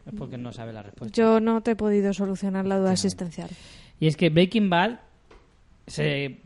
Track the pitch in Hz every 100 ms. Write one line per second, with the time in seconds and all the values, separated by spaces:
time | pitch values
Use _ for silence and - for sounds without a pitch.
0 | - 107 127 123 120 113 113 110 101 -
1 | 226 233 226 220 220 226 226 214 214 208
2 | 196 196 196 190 196 190 190 190 190 185
3 | 196 185 180 160 170 175 - - - -
4 | 156 147 170 156 185 226 202 170 202 240
5 | - _ _ - _ _ _ _ - -
6 | 147 139 139 127